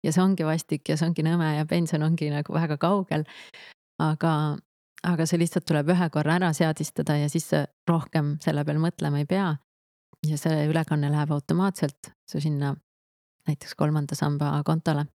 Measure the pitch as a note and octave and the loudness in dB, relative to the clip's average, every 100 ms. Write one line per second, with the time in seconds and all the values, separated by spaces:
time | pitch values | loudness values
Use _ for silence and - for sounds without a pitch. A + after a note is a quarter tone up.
0 | D#3+ D#3+ F#3 F#3+ D#3 D#3+ - D3+ - D3+ | 2 4 4 2 0 -2 -2 -4 -2 0
1 | E3 E3 D#3+ F3 D#3 D3+ D3+ E3+ E3 D#3 | 0 2 2 2 2 0 0 0 0 0
2 | D#3 E3 D3+ D3 D3+ D#3+ E3 D3 E3 G3+ | 0 0 0 -2 -2 -2 0 0 0 0
3 | F#3 D#3 D3+ - - - - - _ - | 0 -4 -4 -12 -20 -20 -20 -20 _ -2
4 | D#3 D#3 E3 D#3 D3+ D3 _ _ _ - | 0 2 2 2 0 -4 _ _ _ -6
5 | E3+ E3+ D#3+ E3+ E3+ F3 - D3+ D3 F3+ | -2 0 2 2 2 0 0 0 4 2
6 | E3+ D3+ D3+ E3+ F3+ D#3 D#3+ D#3 D#3+ - | 2 0 2 2 2 2 0 0 -4 -4
7 | D#3 D3 D3 E3+ - D3+ C#3+ _ - E3+ | 0 0 2 -2 0 -2 -2 _ 0 0
8 | - D#3+ D3 D3 - D3 D3 D3+ E3 - | 0 -2 -2 -2 -2 -2 0 0 0 -2
9 | D#3 C#3+ C#3+ F#3+ F#3+ D3 _ _ _ _ | -2 -2 0 0 0 -4 _ _ _ _
10 | _ _ D3+ D3+ E3 D#3 D3+ D#3+ D#3+ D3+ | _ _ -4 -2 0 0 2 0 0 0
11 | C#3+ D3 D3 D3 - E3 F#3+ F#3 C#3+ - | 0 0 0 -2 0 0 0 0 -6 -6
12 | - _ - - D3+ C#3+ C#3+ C#3+ _ _ | -20 _ -10 -4 -2 -2 -2 -4 _ _
13 | _ _ _ _ - D3 - - D3+ D3+ | _ _ _ _ -6 -6 -8 -2 0 0
14 | C#3+ D3 D3 C#3+ D3 D3 C#3+ D#3+ E3 D3 | -2 -2 -2 0 0 0 0 0 2 -2
15 | D3 | -2